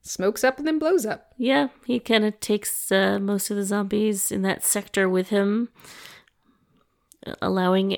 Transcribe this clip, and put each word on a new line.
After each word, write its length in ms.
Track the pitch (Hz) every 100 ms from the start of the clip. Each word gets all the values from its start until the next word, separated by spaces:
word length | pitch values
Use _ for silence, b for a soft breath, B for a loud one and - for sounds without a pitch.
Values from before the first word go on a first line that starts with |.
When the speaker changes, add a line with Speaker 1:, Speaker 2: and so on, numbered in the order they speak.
Speaker 1:
Smokes 420 | - - 190 220
up 140 | 254 262
and 80 | 302
then 140 | 311
blows 260 | 311 370 214
up. 280 | - _ -
Speaker 2:
Yeah, 300 | 247 269 269 - -
he 140 | 247
kinda 320 | - 226 214
takes, 600 | 208 - 208 - - -
uh, 280 | 190 190 202
most 320 | 196 202 -
of 60 | 202
the 60 | 196
zombies 680 | 202 202 208 214 196 -
in 100 | 196
that 200 | 190 -
sector 440 | - 208 196 - 190
with 200 | 185 185
him, 380 | 202 196 214 233 b b b b b b _ _ _ _ _ _ _ _ _ - -
allowing, 560 | - 190 185 190 196